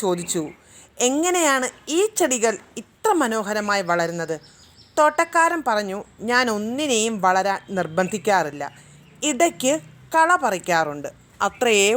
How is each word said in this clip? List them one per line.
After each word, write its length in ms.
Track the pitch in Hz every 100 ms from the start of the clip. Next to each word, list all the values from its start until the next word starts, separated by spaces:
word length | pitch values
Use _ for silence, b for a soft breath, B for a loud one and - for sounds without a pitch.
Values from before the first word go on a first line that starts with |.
ചോദിച്ചു, 400 | 190 175 170 175 151 - B B B - 247
"എങ്ങനെയാണ് 600 | 277 349 359 311 269 254 - - 320
ഈ 20 | 427 -
ചെടികൾ 360 | 320 254 226 202 - -
ഇത്ര 300 | - _ 440 370
മനോഹരമായി 600 | 247 220 202 214 208 202 175
വളരുന്നത്?" 480 | 175 170 170 165 156 B B B B - -
തോട്ടക്കാരൻ 640 | 302 302 339 339 330 339 262
പറഞ്ഞു, 320 | 214 202 196 - - 214
"ഞാൻ 180 | 247 247
ഒന്നിനെയും 600 | 208 214 254 302 226 220 220
വളരാൻ 360 | 185 185 196 190 - 190
നിർബന്ധിക്കാറില്ല, 880 | 165 160 185 208 208 190 151 143 143 B B B B - 302
ഇടയ്ക്ക് 440 | 247 339 339 254 311 - - -
കള 140 | 320 320 359
പറിക്കാറുണ്ട്, 680 | 262 185 - 165 151 147 139 - _ _ 202
അത്രയേ 460 | - 240 208 196